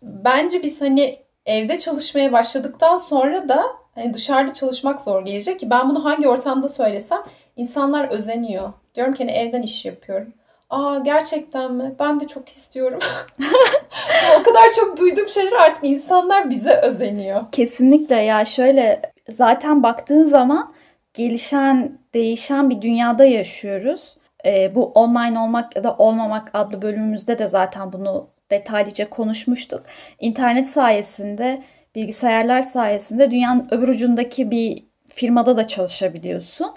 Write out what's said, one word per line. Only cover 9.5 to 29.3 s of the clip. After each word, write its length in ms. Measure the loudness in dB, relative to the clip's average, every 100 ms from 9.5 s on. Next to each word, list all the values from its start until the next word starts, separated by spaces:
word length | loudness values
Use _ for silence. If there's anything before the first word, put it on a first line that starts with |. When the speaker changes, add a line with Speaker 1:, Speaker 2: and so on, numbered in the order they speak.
| -4
Speaker 1:
iş 220 | -6 -8
yapıyorum. 480 | -10 -14 -10 -10 -10 -20 _ _ -8
"Aa, 280 | -6 -4 -2
gerçekten 760 | 0 0 0 -6 -8 -8 -6
mi? 220 | -6 -8 -4
Ben 220 | -2 -2
de 60 | -4
çok 220 | -14 -16
istiyorum." 500 | -18 -14 -6 -6 -4 -6 -8 -10 -8
<laughs> 40 | 2 4 6 4 -4 -10 -2 2 6 6
O 20 |
kadar 260 | 8 8 8 8
çok 180 | 2 2
duyduğum 300 | 2 2 -2
şeyler 280 | 0 0 4
artık 280 | 4 4
insanlar 680 | -2 -2 2 2 4 0 0
bize 200 | -2 2
özeniyor. 760 | 4 2 -2 -6 -6 -4 -6 -4
Speaker 2:
Kesinlikle 640 | -2 -2 2 4 4 4 0
ya, 280 | 2 0
şöyle 560 | 0 0 4 4 4 0 -4 _ -12
zaten 540 | 0 2 2 2 2
baktığın 420 | 2 -2 2 4
zaman 480 | 6 6 4 0 -2 -14 _ _ _
gelişen, 840 | -6 -4 -4 -2 0 2 2 0 -8 _
değişen 560 | -2 -2 -2 -2 0 0
bir 120 | 0
dünyada 420 | -2 0 0 6
yaşıyoruz. 920 | 6 6 -2 -10 -8 -6 -4 -6 -10 -20 _ _ 0
Ee, 280 | 0 0
bu 100 | 0 2
online 520 | 4 4 2 0 -2
olmak 380 | -2 -2 -4 -4
ya 80 |
da 120 | -4 2
olmamak 540 | 2 2 -4 -6 -6
adlı 280 | -6 -6 -6
bölümümüzde 560 | -8 -6 -6 -6 -4 -4
de 100 | -2
zaten 440 | 0 -2 -4 -14
bunu 360 | -10 -6 -8 -10 _ -4
detaylıca 600 | -4 -2 -4 -4 -4 -8
konuşmuştuk. 720 | -6 -6